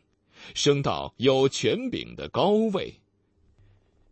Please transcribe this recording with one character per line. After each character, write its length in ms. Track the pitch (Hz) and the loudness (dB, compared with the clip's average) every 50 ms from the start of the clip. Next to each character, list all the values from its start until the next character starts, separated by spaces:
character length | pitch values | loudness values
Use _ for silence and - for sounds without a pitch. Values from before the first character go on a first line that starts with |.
| - _ _ _ _ _ _ - - - - | -10 _ _ _ _ _ _ -20 -20 -12 -8
升 280 | - - 147 143 143 | 0 2 2 2 2
到 320 | 135 131 92 71 69 73 - - | 0 -2 -2 -4 -6 -8 -6 0
有 320 | 117 135 135 131 135 139 | 2 4 4 6 4 2
权 400 | - - - 110 139 214 262 254 | 2 0 0 0 0 0 -2 -6
柄 260 | - 82 58 58 60 | -8 -8 -10 -10 -12
的 140 | - 71 78 | -12 -12 -6
高 220 | - 113 147 196 | -2 0 2 4
位， 420 | 208 214 226 226 196 175 69 58 - - _ _ _ _ _ _ _ _ _ _ _ _ _ _ _ _ _ _ _ _ _ _ | 4 2 2 0 -2 -4 -6 -8 -10 -16 _ _ _ _ _ _ _ _ _ _ _ _ _ _ _ _ _ _ _ _ _ _